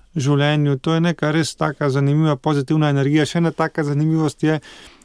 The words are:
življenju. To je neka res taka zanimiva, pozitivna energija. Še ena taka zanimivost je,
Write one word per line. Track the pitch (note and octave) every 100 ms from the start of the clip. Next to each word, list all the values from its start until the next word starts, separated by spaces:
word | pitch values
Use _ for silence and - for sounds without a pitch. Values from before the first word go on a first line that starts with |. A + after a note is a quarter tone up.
| _ D#3+
življenju. | C3+ C#3+ D3 D3+ C#3+ C3+
To | D#3+
je | E3
neka | E3+ D#3 D3+
res | D#3+ D3+ -
taka | D#3 - D3
zanimiva, | C#3 C#3 D3 D#3 C#3+
pozitivna | D#3 C#3+ C3 D#3 D3+
energija. | C#3 C#3 D#3 D3
Še | F3
ena | E3
taka | D#3+ D#3+ E3
zanimivost | D3 C#3+ D#3 D#3+ D3+ -
je, | D3+ D#3 - - - -